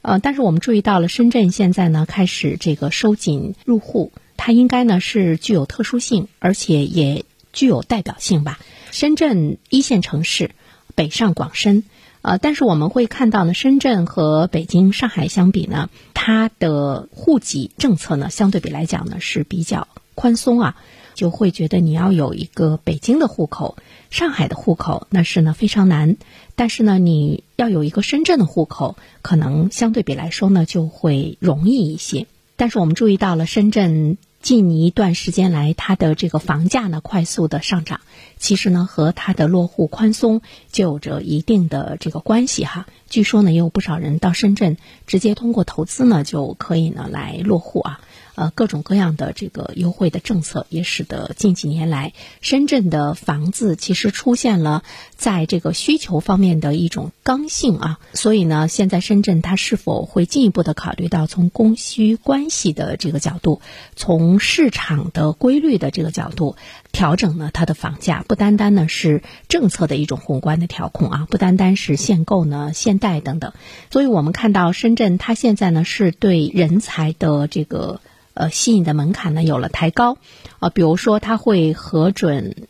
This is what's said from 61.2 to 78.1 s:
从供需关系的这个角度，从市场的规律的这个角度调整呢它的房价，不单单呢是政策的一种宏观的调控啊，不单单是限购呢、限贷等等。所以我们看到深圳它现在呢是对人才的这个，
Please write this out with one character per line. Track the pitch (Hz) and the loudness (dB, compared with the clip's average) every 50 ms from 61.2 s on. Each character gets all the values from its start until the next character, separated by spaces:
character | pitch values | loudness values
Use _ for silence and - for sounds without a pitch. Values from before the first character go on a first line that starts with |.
| 156 | -2
从 | - - 185 175 175 | -2 0 0 0 0
供 | _ - 226 220 226 | _ 2 2 2 2
需 | - - - - - 214 214 226 | 0 -4 -8 -2 0 2 2 2
关 | 226 _ - 277 277 285 320 | 0 _ -2 0 0 -2 -4
系 | - - - 175 151 | -6 -2 -2 -2 -2
的 | - 143 - - | -2 -6 -6 -6
这 | - - 160 | -6 -6 -4
个 | - 143 | -4 -2
角 | - 156 170 170 | -4 -4 -6 -2
度， | - 165 147 - - - - - - - - | 0 0 -2 -2 -6 -20 -20 -20 -20 -20 -16
从 | - - - 165 160 165 170 185 | -10 -2 0 0 2 4 4 4
市 | 202 - - - - 320 240 | 4 4 2 2 2 2 2
场 | - - - - 160 143 151 175 - | 2 -2 -4 -2 -2 -2 -2 -4 -4
的 | 170 151 156 | -2 -2 -2
规 | 160 _ - 247 269 294 | 0 _ 2 2 2 4
律 | 302 311 247 | 2 2 0
的 | 175 180 170 | 0 -2 -2
这 | - 190 160 | -4 -4 -4
个 | 160 | -4
角 | - - - | -4 -6 -8
度 | - - - 160 139 - - - - - - _ _ | -8 -4 -4 -4 -4 -4 -8 -18 -20 -20 -20 _ _
调 | - - 190 147 156 | -2 0 2 2 2
整 | 190 240 175 156 | 2 2 0 -2
呢 | 175 151 151 - | -2 -6 -8 -2
它 | - 170 | -2 -2
的 | 160 160 | -2 -2
房 | - - - 139 - | -6 -6 -10 -10 -4
价， | - 190 151 - - | -4 -2 -2 -2 -2
不 | - 214 | -4 -2
单 | - 208 208 208 | 2 4 4 4
单 | 208 214 208 208 | 4 4 4 4
呢 | 196 156 165 | 4 2 0
是 | - - - 160 147 147 - - - - - | -2 -2 0 2 2 0 -2 -8 -20 -20 -6
政 | - - 349 269 185 | -2 -2 2 2 0
策 | - - 175 | 0 0 -4
的 | 151 147 | -2 -2
一 | 139 147 | -4 -4
种 | - 135 | -4 -6
宏 | - - - 143 131 | -8 -4 -4 -4 -2
观 | - 156 156 165 | 0 0 0 0
的 | 170 | -2
调 | 170 - - - - | -4 -6 -8 -8 -8
控 | _ - 147 - | _ -2 -2 -2
啊， | - 143 156 - | -2 -4 -4 -2
不 | - | 0
单 | 185 190 185 185 | 0 2 4 4
单 | 190 190 185 190 | 4 4 4 2
是 | 202 - - 143 | 2 0 -2 -2
限 | 135 - - 202 165 165 | -2 2 0 2 0 2
购 | - 208 185 165 | 0 0 0 0
呢、 | 147 143 147 147 147 156 | 0 -2 -4 -6 -6 -8
限 | - - 226 196 | -2 0 0 0
贷 | 196 - 208 170 151 | 2 0 0 -2 -2
等 | - - 165 165 | -4 -6 -6 -6
等。 | - - - - - - - - - _ | -8 -10 -12 -18 -20 -20 -20 -20 -20 _
所 | - 262 285 | 0 0 2
以 | |
我 | 262 220 175 | 2 2 2
们 | 147 156 185 | 0 0 -2
看 | - - 220 | 0 0 2
到 | 196 196 180 170 180 | 2 4 2 0 0
深 | - - 226 233 | 0 2 2 2
圳 | 233 233 196 175 | 4 2 2 2
它 | 185 - - 226 | 0 0 -4 -4
现 | - - 240 208 | 0 2 2 2
在 | - 202 180 | 2 2 2
呢 | 165 160 170 | 2 2 0
是 | - - - 208 175 | -2 0 0 0 0
对 | 160 _ - 196 180 165 147 - - | 0 _ 2 2 2 2 0 0 0
人 | 190 170 156 170 208 | 0 2 4 2 0
才 | - - - - 156 156 156 | 0 -2 -4 -2 -2 -2 -2
的 | _ - 160 147 143 147 | _ 0 0 0 0 -2
这 | 147 - - 151 | -2 -4 -6 -6
个， | _ 127 - - - 185 - _ - | _ -6 -6 -6 -6 -8 -12 _ -20